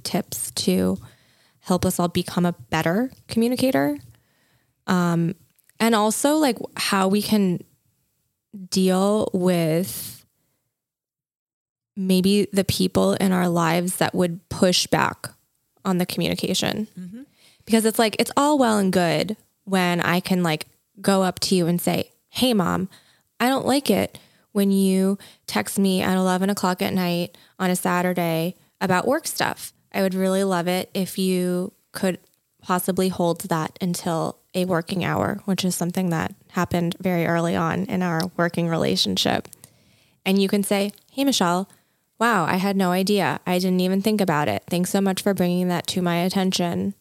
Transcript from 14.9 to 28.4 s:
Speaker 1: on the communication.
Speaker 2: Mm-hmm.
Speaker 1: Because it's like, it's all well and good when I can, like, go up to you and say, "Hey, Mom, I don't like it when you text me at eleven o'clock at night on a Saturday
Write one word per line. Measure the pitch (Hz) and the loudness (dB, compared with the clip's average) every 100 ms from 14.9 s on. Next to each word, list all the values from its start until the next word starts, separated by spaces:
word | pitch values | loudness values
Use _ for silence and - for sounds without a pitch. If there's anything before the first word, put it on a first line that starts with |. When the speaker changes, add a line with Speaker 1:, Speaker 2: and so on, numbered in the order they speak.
| 160 - - - - _ _ _ _ | 0 0 -2 -12 -16 _ _ _ _
Speaker 1:
on | 196 180 | -2 -2
the | 180 | -2
communication. | - 165 180 - 180 - 214 214 - | -2 -2 -2 -4 -2 -2 -2 -6 -12
Speaker 2:
Mm-hmm. | 180 226 285 _ _ _ | -16 -16 -20 _ _ _
Speaker 1:
Because | - 226 | 0 2
it's | 220 214 | 2 2
like, | 220 - | 0 0
it's | 240 - | -2 2
all | 285 302 | 2 4
well | 240 214 | 4 2
and | 190 | 2
good | 185 170 156 180 214 _ _ | 2 2 0 -2 -6 _ _
when | - 190 180 175 | -4 0 2 0
I | 156 175 | 0 0
can, | - 185 | 0 0
like, | 175 151 - _ _ - | 0 -2 -6 _ _ -6
go | 196 196 | 0 2
up | 185 - | 2 -2
to | - | 0
you | 185 165 | 2 2
and | 175 | 0
say, | - 175 - _ _ | 0 -2 -4 _ _
"Hey, | - 254 | -2 2
Mom, | 220 170 87 190 - _ _ _ - | 2 2 0 -4 -10 _ _ _ -2
I | 240 | 0
don't | 269 - | 0 0
like | 269 277 | 0 2
it | 190 190 - _ _ _ | 0 0 -6 _ _ _
when | 202 202 | 0 2
you | 196 190 190 190 202 - - - | 2 2 2 2 -2 -8 -20 -6
text | 208 196 - | -4 -2 0
me | 196 185 | 2 2
at | - 185 | 0 2
eleven | 185 185 190 | 2 0 0
o'clock | 202 185 180 | -2 -2 -2
at | 190 | -2
night | 185 180 175 175 - _ - | -2 -2 -2 -4 -10 _ -4
on | 185 | -2
a | 180 | -2
Saturday | 185 180 180 180 170 160 | 0 0 0 0 -2 -2